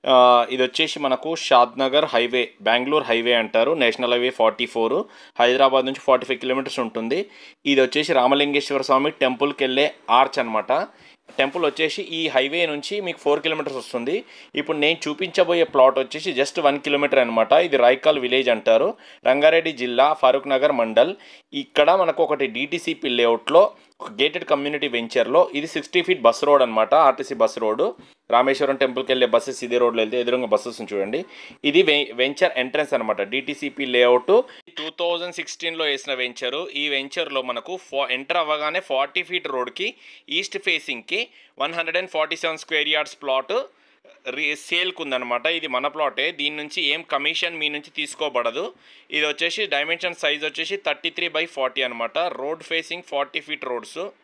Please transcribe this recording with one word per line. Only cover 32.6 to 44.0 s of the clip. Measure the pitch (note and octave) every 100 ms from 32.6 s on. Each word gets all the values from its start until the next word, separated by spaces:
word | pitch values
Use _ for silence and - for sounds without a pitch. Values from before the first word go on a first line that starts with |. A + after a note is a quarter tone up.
| B2+ D3+ D3
అనమాట, | C3+ A2 G#2
డీటీసీపీ | G2 B2+ C3+ C#3+ C#3+ C3 C3
లేఅవుట్. | B2 B2 B2 A#2+ G#3+ C4 - - -
టూ | D#3 -
థౌజండ్ | F3 E3+ F3 E3+
సిక్స్టీన్లో | D#3+ - E3 E3 D#3
వేసిన | C#3 C#3+
వెంచరు. | C3 B2 A#2 B2+ C#3 F#3
ఈ | C#3+ D3
వెంచర్లో | C#3 C#3 - D3+ C#3
మనకు | B2+ A#2+ C3+ F3+
ఫో-, | - C#3 C3
ఎంటర్ | B2+ C#3 E3+
అవ్వగానే | D3+ D3+ D3+ F3
ఫార్టీ | - C3+ C#3+ F#3
ఫీట్ | E3+ F3+ D#3
రోడ్కి | C3 B2 A#2 G#3 - - - -
ఈస్ట్ | D#3 G3 G3
ఫేసింగ్కి | F#3+ D#3+ - A#2+ - F#3+ - _ _ -
వన్ | C#3+
హండ్రెడ్ | E3+ E3 E3+
అండ్ | F#3
ఫార్టీ | D#3+ D#3 D#3+
సెవెన్ | E3 D#3
స్క్వేర్ | - D#3 D3+
యార్డ్స్ | D3+ D3+ -
ప్లాట్ | C#3+ C3 C3 - - _ _ _